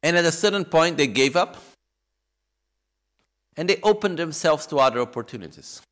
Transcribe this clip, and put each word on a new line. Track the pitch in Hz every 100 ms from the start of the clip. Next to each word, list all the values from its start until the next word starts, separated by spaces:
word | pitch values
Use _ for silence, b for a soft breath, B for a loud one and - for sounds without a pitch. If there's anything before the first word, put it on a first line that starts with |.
And | 151 175
at |
a | 170
certain | 165 208 196
point, | 170 160 165 151
they | 139
gave | 104 135 175
up | 175 - - _ _ _ _ _ _ _ _ _ _ _ _ _ _ _ _ _ _ -
and | 175
they | 190
opened | 208 208 208 165
themselves | 165 147 170 151 -
to | 143
other | 131 120
opportunities. | 120 123 117 117 82 69 - - _